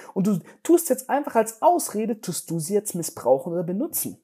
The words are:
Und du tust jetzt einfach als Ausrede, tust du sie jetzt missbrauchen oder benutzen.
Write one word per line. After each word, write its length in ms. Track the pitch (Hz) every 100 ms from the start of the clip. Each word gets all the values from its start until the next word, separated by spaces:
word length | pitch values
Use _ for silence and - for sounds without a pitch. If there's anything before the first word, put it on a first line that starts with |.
| -
Und 140 | - 190
du 120 | 185 - -
tust 280 | - 339 -
jetzt 200 | 247 -
einfach 260 | 269 285 233
als 260 | 220 -
Ausrede, 580 | 320 349 - 208 220 220
tust 300 | - 165 -
du 80 | 165
sie 160 | 156 202
jetzt 180 | 208
missbrauchen 580 | 175 160 - - 135 180
oder 120 | 170
benutzen. 580 | 175 190 330 - 120 -